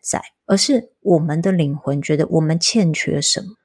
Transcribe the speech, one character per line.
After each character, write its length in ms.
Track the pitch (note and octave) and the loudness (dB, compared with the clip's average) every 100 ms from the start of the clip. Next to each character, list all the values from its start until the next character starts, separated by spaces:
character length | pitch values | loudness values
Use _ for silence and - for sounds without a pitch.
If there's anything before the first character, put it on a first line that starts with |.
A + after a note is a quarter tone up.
债， 200 | - - - _ - | -8 -8 -8 _ -2
而 100 | G3 | 0
是 360 | - C4 - _ | 2 0 -2 _
我 180 | - E3+ | 2 2
们 240 | D#3+ D#3 | 2 0
的 100 | G3 | 0
灵 240 | F#3 D3 C#3+ | 0 0 -2
魂 240 | - C#3+ | -4 -4
觉 160 | C#3 D3+ | -2 0
得 100 | - | 0
我 120 | E3 | 0
们 180 | D#3 E3 | 0 0
欠 320 | - A#3 F3 | 0 2 2
缺 280 | D3+ - D#3+ | 0 -2 -2
什 220 | D#3+ - | 0 -2
么， 60 | G3 - | -6 -14